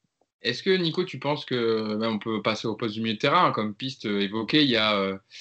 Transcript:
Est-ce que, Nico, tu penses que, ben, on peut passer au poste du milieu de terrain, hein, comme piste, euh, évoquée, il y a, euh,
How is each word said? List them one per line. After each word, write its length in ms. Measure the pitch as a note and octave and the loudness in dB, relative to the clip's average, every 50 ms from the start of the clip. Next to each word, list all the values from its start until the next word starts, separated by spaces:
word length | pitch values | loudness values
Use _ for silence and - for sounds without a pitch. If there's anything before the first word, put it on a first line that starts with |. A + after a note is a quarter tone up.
| _ _ _ _ _ _ _ _ | _ _ _ _ _ _ _ _
Est-ce 220 | - A2+ - - | -4 -4 -4 -2
que, 80 | - G3 | 0 2
Nico, 320 | F#3+ F#3 E3+ D#3+ D3+ F3+ | 2 2 2 0 -2 -2
tu 160 | F3+ F3+ - C3 | -4 -4 -4 -4
penses 260 | - C#3+ D3+ C#3+ - | -2 -2 -2 -4 -4
que, 520 | - C3 B2 A#2 A2+ A2+ A2 A2 G#2+ G#2+ | -4 -2 0 2 2 2 0 0 -2 -2
ben, 140 | G#2 A2+ A#2 | 0 0 0
on 80 | A2 G2+ | 0 -2
peut 220 | - A#2 A2 G#2+ | -2 -2 -2 0
passer 260 | G2+ A2+ G#2+ - - A#2 | 0 0 -2 -2 -2 -4
au 80 | G#2+ | -4
poste 180 | - B2 A2+ G#2 | -2 -4 -4 -4
du 60 | A2+ | -2
milieu 140 | A2+ A2+ A2 | -2 -2 -2
de 40 | G#2 | 0
terrain, 280 | - C#3+ D#3 F3+ F3 | 0 2 4 4 4
hein, 40 | C#3+ | 4
comme 240 | A#2 A#2+ G#2+ G#2+ G2+ | 2 0 -2 -4 -4
piste, 320 | - B2+ C3+ - - - | -6 -8 -8 -8 -6 -4
euh, 140 | A2 G2+ G2+ | -2 0 0
évoquée, 420 | G2+ F#2+ G#2 A2 G#2+ G2+ - D#3 | 0 0 -2 -4 -2 2 4 4
il 80 | D3 C3+ | 4 4
y 60 | A#2 | 4
a, 180 | A2 A2 G#2+ G#2 | 4 4 4 2
euh, 240 | G2+ G2 G2 F#2+ F#2+ _ _ - - | 2 2 0 -2 -6 _ _ -20 -20